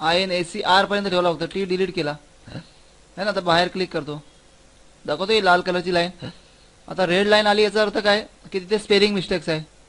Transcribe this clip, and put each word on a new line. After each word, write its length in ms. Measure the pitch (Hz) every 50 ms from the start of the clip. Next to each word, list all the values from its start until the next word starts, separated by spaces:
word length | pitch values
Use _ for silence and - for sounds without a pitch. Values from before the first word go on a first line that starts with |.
आय 200 | 151 160 170 180
एन 100 | 190 190
ए 120 | 175 180 170
सी 180 | - - 208
आर 240 | - - 185 196 196
पर्यंत 220 | 190 202 202 202
ठेवला 220 | 196 180 180 180 175
होता, 160 | 165 143 165
टी 180 | 165 - 190 196
delete 280 | 180 185 180 190 180 160
केला 200 | 175 151 147 147 - - - _ _ - - - 160 - - _ - - _ _ _ _ _ -
है 60 | 175 196
ना. 60 | 214
आता 120 | 196 196
बाहेर 260 | 180 175 165 170 180
click 240 | 175 - 185 180 170 -
करतो, 280 | 160 139 151 147 151 - - - _ _ _ _ _ - - _ - - - - _ -
दाखवतो 260 | - 147 151 190 202
ही 120 | 220 214 196
लाल 160 | 180 180 180
कलरची 320 | 175 185 180 180 165 185 175
line. 180 | 170 170 180 - - - 175 - - - - _ _ _ _ _ _ _
आता 180 | - 180 180 185
red 220 | 165 175 190 208
line 200 | 208 208 214 214
आली 160 | 208 208 214 214
याचा 180 | 208 190 214
अर्थ 160 | 214 254 -
काय 280 | 226 202 208 202 214 226 - _ _ - -
की 80 | - 190
तिथे 200 | 180 180 214 208
spelling 340 | - - 208 196 208 208 202
mistakes 360 | 190 156 - 196 170 - 170
आहे. 120 | 156 156 156 - _ - -